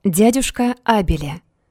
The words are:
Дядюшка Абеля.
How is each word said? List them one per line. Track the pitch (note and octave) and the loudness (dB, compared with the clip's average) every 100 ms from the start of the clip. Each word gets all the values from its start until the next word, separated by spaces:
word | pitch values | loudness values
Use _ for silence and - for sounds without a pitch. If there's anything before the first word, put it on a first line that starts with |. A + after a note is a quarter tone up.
Дядюшка | G3+ E3 A3 B3+ B3+ - B3 A#3+ | 0 4 4 2 -4 -2 -4 -4
Абеля. | - A3 E3+ D#3+ C#3+ E3 _ _ _ | -2 0 0 -4 -6 -12 _ _ _